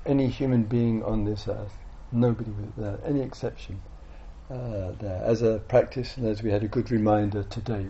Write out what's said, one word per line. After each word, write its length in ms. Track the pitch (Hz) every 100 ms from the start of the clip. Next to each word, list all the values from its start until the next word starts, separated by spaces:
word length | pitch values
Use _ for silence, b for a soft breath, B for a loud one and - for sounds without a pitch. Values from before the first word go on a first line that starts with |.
| 151
any 200 | 139 127
human 340 | - 135 123
being 380 | 107 120 117 110
on 200 | - 113
this 220 | 104 107 -
earth, 280 | 107 101 - - - -
nobody 400 | 120 120 110 110 104 104 -
without 220 | 104 101
any 160 | - 143
exception, 600 | 127 - 117 - - 95 - B B B B B -
uh, 420 | 127 120 104 92 -
there. 220 | 104 92
As 180 | - 113
a 160 | 113 107 -
practice, 480 | 123 - 127 120 -
and 100 | 113
as 160 | 104
we 80 | 113
had 140 | 104
a 40 | 104
good 220 | 120 113
reminder 520 | 117 107 104 104 104
today, 400 | 101 - 104 107